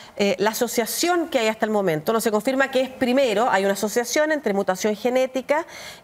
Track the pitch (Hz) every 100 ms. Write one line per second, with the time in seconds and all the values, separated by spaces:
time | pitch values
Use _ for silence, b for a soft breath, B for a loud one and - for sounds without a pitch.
0 | B - 202 - 208 220 233 - 220 -
1 | 339 349 311 254 220 214 220 214 190 151
2 | 156 226 226 214 269 262 262 254 254 -
3 | 247 254 254 202 247 196 196 202 214 240
4 | 226 302 302 302 226 196 196 190 214 214
5 | 247 254 262 262 254 294 339 B B B